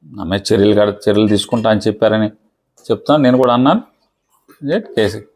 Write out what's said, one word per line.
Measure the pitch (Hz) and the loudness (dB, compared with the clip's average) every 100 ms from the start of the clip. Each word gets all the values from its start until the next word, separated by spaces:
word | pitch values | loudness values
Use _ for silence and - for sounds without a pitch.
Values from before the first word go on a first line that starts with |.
| - - | -20 -14
నా | 85 | -6
మీద | 98 - | -6 -2
చర్యలు | 110 101 104 | 2 4 4
కడ-, | 104 101 | 0 -2
చర్యలు | - 104 107 | -2 0 2
తీసుకుంటా | 104 - 120 110 | 0 -2 -2 0
అని | 107 107 | 0 -2
చెప్పారని | 104 110 107 107 - _ _ _ _ - | 0 0 0 -2 -6 _ _ _ _ -6
చెప్తాను. | 110 - 156 131 | -6 0 2 2
నేను | 127 | 2
కూడా | 127 120 | 2 2
అన్నాను, | 135 208 - _ _ _ _ _ _ _ 143 | 2 0 -4 _ _ _ _ _ _ _ -6
ఏ | 180 - - | -6 -4 -2
కేసు | 107 107 - | -2 -4 -16